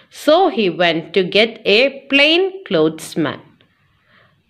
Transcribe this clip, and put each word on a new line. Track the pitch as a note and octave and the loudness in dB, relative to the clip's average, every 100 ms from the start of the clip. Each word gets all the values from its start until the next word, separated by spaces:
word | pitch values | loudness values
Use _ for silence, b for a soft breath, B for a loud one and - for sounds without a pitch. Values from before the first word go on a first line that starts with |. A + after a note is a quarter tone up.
| B | B
so | - - D#4+ F#4 | -8 2 2 2
he | A#3 G3 | 0 -2
went | D#3+ F3 E3 D#3+ | 0 0 0 -2
to | G3 | -2
get | F3+ G3 A3+ A3 | 0 2 0 -2
a | - G#3 C4+ C4+ - | 0 2 2 -2 -4
plainclothes | C#4 C#4+ E4+ F#4+ F#4+ F#4+ F3 D#3 D#3+ - - | 0 2 2 0 -6 -4 0 0 -2 -12 -6
man. | C#3+ - - _ _ _ _ _ _ _ _ _ | -4 -6 -16 _ _ _ _ _ _ _ _ _